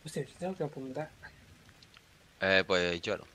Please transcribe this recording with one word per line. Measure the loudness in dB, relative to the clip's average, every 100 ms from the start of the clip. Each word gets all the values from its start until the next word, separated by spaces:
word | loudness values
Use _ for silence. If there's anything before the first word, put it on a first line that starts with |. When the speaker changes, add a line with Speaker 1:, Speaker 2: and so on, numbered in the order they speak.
Speaker 1:
Hostia, | -8 -8 -8 -8
tengo | -8 -4
que |
apuntar. | -6 -6 -8 -8 -10 -12 -20 -20 -20 -20 -20 -20 -20 -20 _ -20 -20 -2
Speaker 2:
Eh, | 4 4 6
pues | 2 2 -2
yo | -4 -6
no. | -8